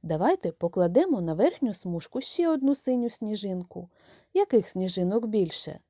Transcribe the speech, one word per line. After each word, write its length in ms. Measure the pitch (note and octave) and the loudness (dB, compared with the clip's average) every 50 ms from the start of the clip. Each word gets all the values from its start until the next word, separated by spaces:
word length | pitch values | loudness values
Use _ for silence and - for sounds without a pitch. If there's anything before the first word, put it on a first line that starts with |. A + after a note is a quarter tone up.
| - | -4
Давайте 480 | E3 D#3+ D#3 F3+ C4 F#4 F#4 - F3 | -4 -2 0 2 2 2 2 0 -6
покладемо 680 | D#3 _ - E3+ - F#3+ F3+ E3+ F3 A#3+ F4 F#4+ D4+ G3+ | -6 _ -4 -2 2 2 2 4 6 4 4 4 2 0
на 120 | F3 E3 D#3+ | 0 -2 0
верхню 400 | E3 A3 E4+ - - - A#3 G3+ | 2 2 2 2 0 -4 -4 -4
смужку 480 | - - F3+ E3+ E3+ - - - B3 | -4 -6 -6 -6 -6 -8 -6 -8 -8
ще 280 | C#4 - - - F4 E4 | -6 -6 -2 0 0 2
одну 260 | D#4+ C#4+ C4 C4+ C#4+ | 2 2 2 0 0
синю 340 | - - - B3+ B3 A#3+ A#3 | 0 0 0 0 0 0 -4
сніжинку. 800 | A3+ - A3+ G#3+ G#3+ G3+ G#3 G3 F#3 F#3 F3 - - F3+ F3 - _ _ _ - - - _ _ _ | -6 -6 -6 -6 -6 -6 -4 -6 -6 -6 -8 -10 -12 -16 -16 -16 _ _ _ -20 -20 -20 _ _ _
Яких 340 | F#4 G4+ - - A3+ - - | 0 2 6 4 4 4 4
сніжинок 580 | - F#3 F#3 F#3 F3+ F#3+ F3+ F3+ G3 A#3 A3+ | -4 -4 -4 -2 -2 0 0 0 0 0 -2
більше? 540 | A3 G#3+ G#3+ F#3 D#3+ - - - - C#3+ - _ _ | 0 0 0 0 0 -2 -8 -8 -10 -12 -14 _ _